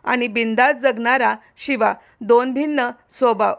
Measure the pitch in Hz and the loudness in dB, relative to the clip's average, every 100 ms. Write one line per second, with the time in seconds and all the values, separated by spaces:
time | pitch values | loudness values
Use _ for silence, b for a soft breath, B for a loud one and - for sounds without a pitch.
0 | - 247 240 220 226 220 254 247 269 220 | -4 -2 -2 -4 -2 2 2 2 0 0
1 | 233 262 220 220 b b - 254 214 202 | 0 0 0 -2 b b -6 -2 -2 -2
2 | b b 208 240 254 254 302 294 240 240 | b b 2 2 2 -2 -2 -2 -2 -6
3 | _ - 254 214 202 | _ -2 0 2 0